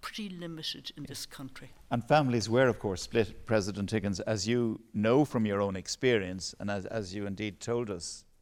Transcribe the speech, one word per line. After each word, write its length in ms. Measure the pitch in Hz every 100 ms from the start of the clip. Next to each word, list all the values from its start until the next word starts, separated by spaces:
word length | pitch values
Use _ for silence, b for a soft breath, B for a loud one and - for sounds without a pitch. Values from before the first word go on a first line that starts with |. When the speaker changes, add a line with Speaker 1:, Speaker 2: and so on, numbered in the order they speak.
Speaker 1:
pretty 300 | - - 208
limited 600 | 180 170 165 - 139 135 -
in 80 |
this 200 | 143 143
country. 460 | - - 131 - 131 - -
Speaker 2:
And 120 | 123
families 440 | 113 147 139 120 110
were, 180 | 117 131
of 120 | 110
course, 240 | 104 90
split, 440 | - 117 104 - -
President 440 | 110 98 98 98
Higgins, 300 | 110 98 92
as 280 | - 110 98
you 320 | 120 117 104 -
know 320 | 110 107 131
from 220 | 147 127 107
your 140 | 101
own 160 | 101 95
experience, 800 | 87 - 127 117 92 92 - -
and 120 | 101
as, 160 | 101 95
as 280 | 110 98
you 120 | 98 101
indeed 340 | 98 107 90
told 280 | - 120 120
us 360 | 90 - - _ _